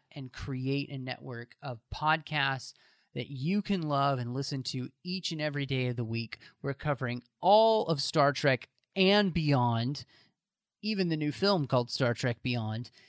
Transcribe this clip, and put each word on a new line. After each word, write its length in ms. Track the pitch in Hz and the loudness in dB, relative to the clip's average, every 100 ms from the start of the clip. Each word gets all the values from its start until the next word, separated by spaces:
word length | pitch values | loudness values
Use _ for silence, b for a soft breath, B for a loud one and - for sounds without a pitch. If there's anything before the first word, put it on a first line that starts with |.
| _ | _
and 200 | 147 127 | -12 -12
create 580 | - - 131 131 139 139 | -10 -8 -4 -2 -2 -2
a 80 | 139 | -6
network 580 | 127 123 139 117 120 - | -8 -10 -10 -12 -12 -14
of 160 | 143 120 - | -12 -12 -12
podcasts 800 | - 151 160 156 151 139 131 - - b b b | -4 0 0 0 -2 -2 -2 -8 -18 b b b
that 180 | 139 117 | -8 -8
you 300 | 139 147 202 | -4 -2 0
can 200 | 202 196 | 0 -2
love 380 | 156 139 139 135 | 0 2 2 2
and 140 | 120 | -2
listen 280 | 127 139 139 | -4 -4 -4
to 260 | 127 131 127 _ | -6 -6 -6 _
each 280 | 180 185 - | -8 -6 -6
and 100 | 160 | -4
every 240 | 151 143 139 | -2 -2 -2
day 220 | 135 127 | 0 0
of 80 | 120 | -2
the 100 | 113 | -4
week. 320 | 113 117 - B B | -4 -6 -10 B B
We're 120 | 139 | -8
covering 500 | 135 151 135 120 120 - _ | -4 -2 -2 -2 -6 -10 _
all 460 | 175 208 226 220 - | 4 6 6 4 2
of 140 | 151 | 0
Star 300 | - 160 143 | 0 4 4
Trek 380 | 139 143 127 - _ _ - | 4 2 2 -2 _ _ 2
and 380 | 190 208 196 | 6 6 4
beyond, 720 | 165 151 135 120 113 117 147 - b b b _ _ _ _ | 2 2 4 4 2 0 -4 -10 b b b _ _ _ _
even 280 | 208 208 175 | -2 0 2
the 80 | 160 | 2
new 140 | 151 | 0
film 340 | 139 196 196 139 | 0 2 2 2
called 240 | 127 120 | 0 0
Star 240 | - 127 | 0 0
Trek 300 | 117 127 117 | 2 0 -2
Beyond. 480 | 127 123 107 110 120 B | -2 -2 -2 -6 -8 B